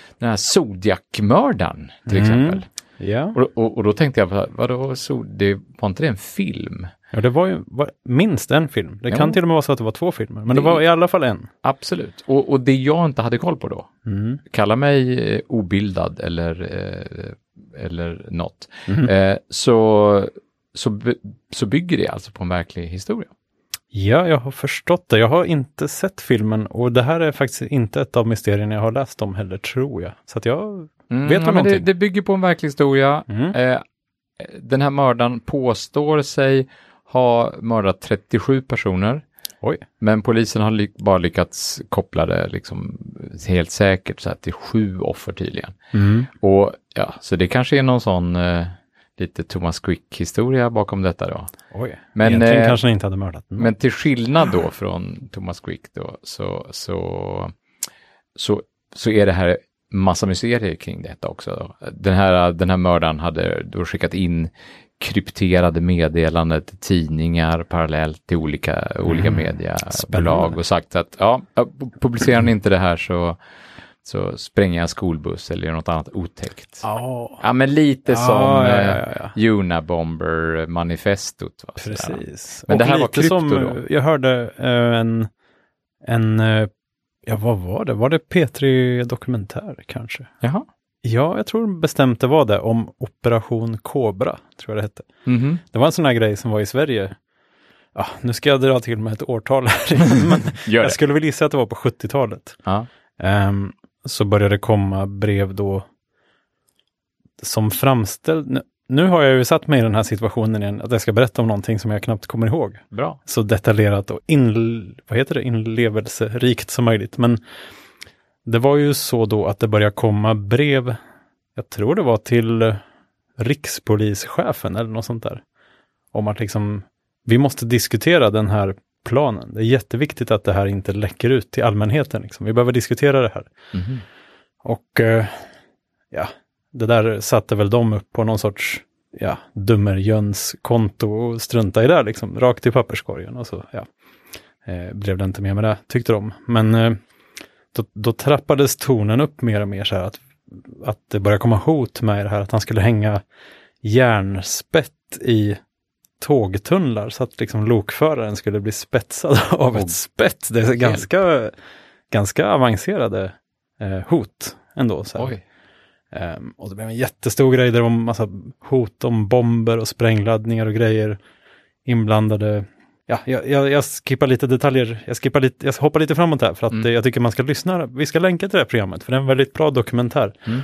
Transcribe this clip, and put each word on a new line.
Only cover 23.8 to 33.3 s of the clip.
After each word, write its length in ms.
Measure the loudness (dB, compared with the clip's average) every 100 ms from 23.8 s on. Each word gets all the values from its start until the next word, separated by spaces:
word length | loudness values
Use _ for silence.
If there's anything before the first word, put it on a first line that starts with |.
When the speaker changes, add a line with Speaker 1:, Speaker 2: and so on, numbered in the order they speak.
| _
Speaker 2:
Ja, 380 | -2 2 4 4
jag 100 | 2
har 140 | 0
förstått 580 | -6 -6 -4 0 0 4
det. 100 | 4
Jag 80 | 6
har 180 | 4 2
inte 420 | 0 -2 -4 -6
sett 340 | -4 -6 -4
filmen 460 | 0 0 2 -2 -4
och 240 | -2 0
det 120 | 2
här 160 | 2 2
är 120 | 0
faktiskt 300 | 0 -4 -4
inte 400 | -4 -2 0 -2
ett 160 | -2 0
av 100 | 0
mysterierna 480 | 0 0 -2 0 -2
jag 60 |
har 100 | -2
läst 300 | -2 -6 -6
om 140 | -8 -6
heller, 220 | -8 -8
tror 460 | -8 -6 -4 -6
jag. 80 | -10 -14 -12
Så 120 | -6
att 80 | -4
jag 440 | -4 -4 -12 -16 _ -6
Speaker 1:
Mm, 160 | -2 2
Speaker 2:
vet 120 | 2
Speaker 1:
ja, 60 | 4
Speaker 2:
väl 0 |
Speaker 1:
men 80 | 4
det, 60 | 4
Speaker 2:
någonting. 160 | 4 2
Speaker 1:
det 80 |
bygger 280 | 0 0 0
på 120 | 0
en 80 | 2
verklig 260 | 2 0 -2
historia. 560 | 0 2 4 4 2
Speaker 2:
Mm. 280 | -2